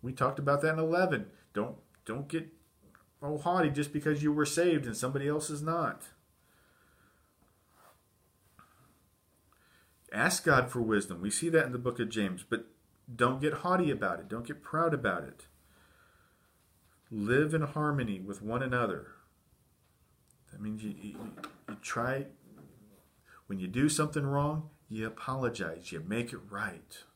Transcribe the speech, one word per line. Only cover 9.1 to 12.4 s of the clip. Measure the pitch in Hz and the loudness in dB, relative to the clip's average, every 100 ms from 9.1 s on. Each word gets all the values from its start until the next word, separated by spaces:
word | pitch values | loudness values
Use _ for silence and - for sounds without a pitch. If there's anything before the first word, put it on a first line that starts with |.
| _ _ _ _ _ _ _ _ _ - | _ _ _ _ _ _ _ _ _ -8
Ask | 107 151 185 165 | 2 2 4 6
God | 135 123 | 6 4
for | 123 | 0
wisdom. | 113 107 101 87 | 4 4 2 -4
We | 98 | -2
see | - 165 | 0 4
that | 160 131 | 4 4
in | |
the | 123 | 0
book | 123 120 | -2 -2
of | 110 | -2
James, | 110 98 90 | 0 0 -2